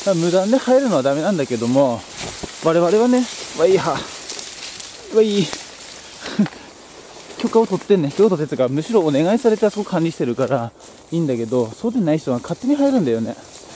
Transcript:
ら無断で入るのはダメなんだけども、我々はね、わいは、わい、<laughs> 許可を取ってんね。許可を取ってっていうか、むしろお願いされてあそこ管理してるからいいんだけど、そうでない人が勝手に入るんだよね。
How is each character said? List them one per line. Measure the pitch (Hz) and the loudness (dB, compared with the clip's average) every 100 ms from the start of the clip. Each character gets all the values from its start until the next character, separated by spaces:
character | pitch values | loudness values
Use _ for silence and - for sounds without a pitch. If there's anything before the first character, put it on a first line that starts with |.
| 202 | 0
ら | 175 | 2
無 | 170 | 2
断 | 180 196 | 2 4
で | 262 | 2
入 | - 254 | 4 2
る | 269 | 4
の | 160 | 2
は | |
ダ | 135 143 | 2 0
メ | |
な | 165 | 0
ん | 185 | -2
だ | 131 | -2
け | 120 | -2
ど | 117 | 2
も、 | 135 135 117 - - - - - - 160 | 4 2 0 -8 -12 -12 -10 -12 -2 2
我 | 165 | 4
々 | 170 214 | 4 4
は | 247 | 4
ね、 | 247 240 - - 143 | 2 0 -8 -12 0
わ | 175 | 4
い | 190 | 4
は、 | 165 143 - - - - - - - - - - 403 226 | 2 -4 -8 -14 -12 -12 -12 -14 -14 -14 -16 -18 -2 2
わ | |
い、 | 220 202 156 - - - - - - - - - | 4 2 0 -4 -14 -18 -18 -18 -18 -14 -6 -2
<laughs> | 202 - - - - - - - - - | -2 -4 -20 -20 -20 -20 -20 -20 -18 -8
許 | 233 | 0
可 | 226 | 2
を | 226 | 2
取 | 180 | -2
っ | - | 2
て | 196 | 2
ん | |
ね。 | 143 | 2
許 | - 214 | 2 2
可 | 170 | 2
を | |
取 | |
っ | 151 | -2
て | 131 | -2
っ | |
て | |
い | 123 | 0
う | |
か、 | |
む | 139 | 0
し | 160 | 0
ろ | 226 | 2
お | 160 | 2
願 | 139 165 | 2 2
い | 226 | 2
さ | 233 | 2
れ | 214 | 2
て | 208 | 0
あ | |
そ | 202 | -2
こ | 202 | -4
管 | 180 | 0
理 | 165 | -2
し | - | -2
て | 139 | -4
る | 120 | -2
か | 123 | 0
ら | 131 113 - - - - | -2 -4 -10 -20 -20 -6
い | 165 | -2
い | |
ん | 156 | 0
だ | 120 | -2
け | 113 | 0
ど、 | 123 110 | 0 -2
そ | 107 226 | -4 -4
う | |
で | 240 | 0
な | 165 | 0
い | 156 | 0
人 | 147 | 0
が | 123 | -4
勝 | - 170 | -4 -4
手 | 247 | -2
に | 294 | 2
入 | 277 | 2
る | 262 | 2
ん | 143 | 2
だ | |
よ | 113 | 0
ね。 | 113 - - - - | -2 -8 -16 -20 -18